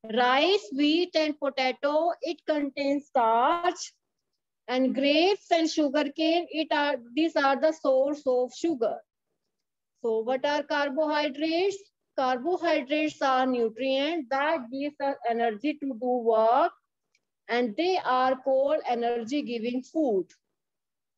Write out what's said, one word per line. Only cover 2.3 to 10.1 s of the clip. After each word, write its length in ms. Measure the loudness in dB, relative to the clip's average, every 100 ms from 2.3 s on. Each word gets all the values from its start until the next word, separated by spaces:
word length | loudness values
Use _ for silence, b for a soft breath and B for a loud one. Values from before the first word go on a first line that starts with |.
| -8 -2
contains 580 | -2 -2 -2 -2 -2 -2
starch. 840 | 0 2 4 2 2 -2 -4 -12 _ _ _ _ _ _ _ -6
And 280 | 0 0 0
grapes 560 | 2 4 4 2 0
and 180 | 0 2
sugarcane, 800 | 0 0 0 -2 -2 0 0 -2
it 200 | -6 -2
are, 240 | 0 0 -2 -6
these 220 | -2 0 2
are 240 | 2 2
the 120 | 2
source 520 | 0 0 2 2 -2 0
of 260 | 0 0
sugar. 440 | -4 -4 0 -2 -4 _ _ _ _ _ _ _ _ _ _
So 180 | -4